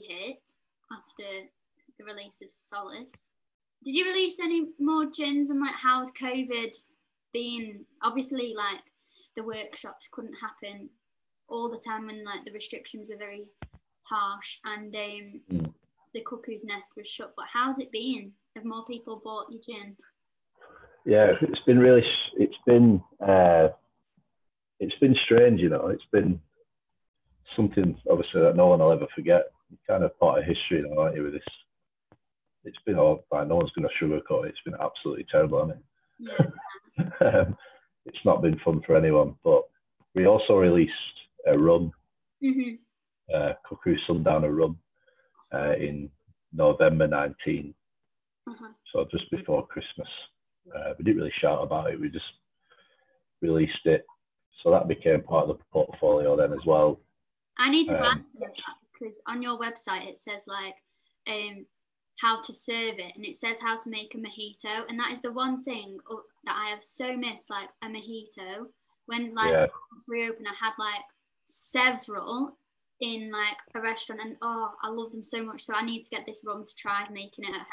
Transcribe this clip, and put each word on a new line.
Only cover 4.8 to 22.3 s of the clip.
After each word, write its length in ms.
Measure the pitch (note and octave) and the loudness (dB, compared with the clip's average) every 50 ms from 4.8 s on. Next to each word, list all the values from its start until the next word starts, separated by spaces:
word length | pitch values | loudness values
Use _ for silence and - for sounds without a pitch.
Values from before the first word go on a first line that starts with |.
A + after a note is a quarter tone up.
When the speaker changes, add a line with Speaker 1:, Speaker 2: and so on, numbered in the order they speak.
| C#4+ D#4 D#4+ D#4 D4+ | 0 2 2 2 0
Speaker 1:
gins, 440 | C#4 - D#4 D4 C#4+ C#4+ C#4+ C#4+ C#4 | -2 -4 -6 -4 -2 0 0 0 0
and, 100 | C#4+ C#4 | 0 -2
like, 120 | C#4+ C4 - | -2 -4 -6
how's 380 | - C4 B3+ B3+ B3+ B3+ B3+ | -2 0 0 0 0 -2 -6
covid 640 | - - C4 B3+ B3+ C4 C4 B3 A#3+ A#3 A#3 A3+ - - - _ _ _ _ _ _ _ _ _ - | -10 -8 -8 -6 -4 -6 -6 -6 -6 -6 -6 -8 -10 -16 -20 _ _ _ _ _ _ _ _ _ -8
been? 520 | A#3 A#3+ A#3+ A#3+ A#3 A3+ G#3+ G#3 G3+ - _ _ _ A3 | -8 -6 -6 -8 -10 -10 -12 -14 -18 -20 _ _ _ -4
Obviously, 500 | A#3 A#3 C4+ B3+ C4 C#4 C4 B3 A#3 A3 | -2 -2 -4 -4 -6 -6 -6 -6 -8 -8
like, 260 | G#3 G#3 G3+ G3 - - _ _ _ _ _ _ _ _ _ _ | -6 -6 -6 -8 -10 -14 _ _ _ _ _ _ _ _ _ _
the 60 | A3+ A3 | -12 -12
workshops 640 | A3+ A3 G#3+ - - - - - G#3 - - - - | -10 -10 -10 -12 -14 -16 -18 -18 -20 -20 -20 -20 -20
couldn't 220 | - B3 A3+ G#3 - | -16 -16 -16 -16 -14
happen 540 | - A3+ A3 - _ G#3 G3+ G3+ G3+ G3 - - _ _ _ _ _ _ _ _ _ _ | -14 -14 -14 -14 _ -16 -16 -16 -16 -20 -20 -20 _ _ _ _ _ _ _ _ _ _
all 220 | - A#3 A#3 A#3 A3+ | -12 -10 -8 -8 -8
the 80 | A3+ A3+ | -10 -10
time 260 | - A3+ A3 A3 A3 | -10 -10 -10 -10 -10
when, 180 | G#3+ G#3+ G#3+ G#3 | -12 -14 -14 -14
like, 180 | G3+ G3 F#3+ - | -14 -14 -14 -14
the 60 | G#3 | -16
restrictions 560 | G3+ G#3 - - A3+ - - - - G#3+ G#3 G#3+ | -16 -16 -16 -14 -16 -16 -16 -16 -18 -18 -16 -16
were 80 | G#3 | -16
very 280 | G3+ G#3 G3+ G3+ G#3 G#3 G3+ _ _ - - - _ _ _ _ _ _ | -16 -16 -16 -16 -18 -20 -20 _ _ -20 -20 -20 _ _ _ _ _ _
harsh 560 | - A3 G#3 G3+ G3 G3+ G3+ - - - - - | -6 -4 -2 -2 -4 -4 -8 -12 -16 -16 -14 -12
and, 280 | G#3+ G#3 G#3+ G#3+ G#3 G#3+ | -12 -12 -12 -12 -12 -10
um, 460 | G#3+ G#3 G#3 G#3 G#3 G3+ G3+ G3+ - - - | -10 -10 -10 -12 -14 -16 -18 -20 -20 -10 -8
Speaker 2:
Mm. 220 | F2+ E2+ D#2+ D#2 - _ _ _ _ _ _ _ - | -6 -6 -6 -8 -10 _ _ _ _ _ _ _ -14
Speaker 1:
the 80 | A3+ | -14
Cuckoo's 420 | A3+ - B3 - - B3 A3 G#3+ A3+ | -12 -12 -14 -14 -12 -12 -14 -12 -12
Nest 260 | G#3+ G3+ G3+ - - _ | -12 -12 -12 -14 -16 _
was 100 | G#3+ G#3 | -20 -18
shut. 260 | - - - G#3+ - _ | -16 -16 -16 -16 -16 _
But 80 | - - - | -16 -14 -6
how's 280 | - A#3+ B3+ C4+ C4 C4+ | -4 -2 -2 -2 -4 -6
it 120 | - - | -8 -8
been? 420 | - A3 A#3 C4 B3 G#3 G3 G3 - _ _ _ - | -8 -6 -6 -6 -6 -6 -8 -14 -20 _ _ _ -18
Have 100 | A3 A3 | -14 -12
more 200 | A3+ A3 A3+ A3+ | -10 -10 -10 -12
people 360 | B3 A#3+ A3+ - A3+ A3 G#3+ G#3+ | -12 -14 -14 -14 -14 -16 -14 -12
bought 280 | A3 G#3+ G#3 - - | -12 -10 -10 -12 -12
your 100 | A#3 A3+ | -16 -18
gin? 340 | - A#3 A#3 G#3 G3+ G3+ G3 - _ _ _ _ _ _ _ _ _ _ _ _ - - - - - - _ _ - | -16 -16 -16 -14 -16 -18 -20 -20 _ _ _ _ _ _ _ _ _ _ _ _ -20 -20 -20 -20 -20 -20 _ _ 0
Speaker 2:
Yeah, 280 | A#2+ G#2+ G#2+ G#2+ F#2+ - - | 4 6 6 6 6 6 4
it's 180 | D#3+ - - - - | 0 -2 -2 0 4
been 120 | B2+ B2 B2 | 6 8 8
really, 220 | B2 B2+ B2+ A#2+ | 10 10 8 8
s-, 300 | A2+ - - - - - | 6 4 0 -4 -4 -4